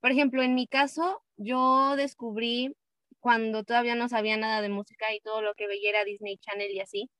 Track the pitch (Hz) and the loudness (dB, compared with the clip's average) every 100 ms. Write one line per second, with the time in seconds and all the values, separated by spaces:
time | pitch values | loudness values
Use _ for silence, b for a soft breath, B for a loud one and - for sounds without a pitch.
0 | 254 262 285 262 254 254 247 269 277 302 | 2 4 2 2 2 0 0 0 0 0
1 | 339 381 _ _ 208 254 262 262 277 285 | -2 -2 _ _ -4 2 4 6 4 2
2 | 277 - 233 214 233 240 262 294 _ _ | -2 -4 -8 -4 -2 -2 -4 -6 _ _
3 | _ _ 240 233 220 220 208 240 240 240 | _ _ 2 2 2 -4 0 2 2 0
4 | 240 240 214 214 220 220 208 202 208 _ | 0 0 0 0 0 -2 -2 -4 -6 _
5 | 220 214 214 220 214 208 208 202 208 208 | -6 -4 -6 -4 -4 -4 -6 -2 0 0
6 | 202 202 208 196 - 202 202 196 190 202 | 0 -6 -10 -10 -8 -6 -6 -6 -6 -8
7 | 247 _ | -10 _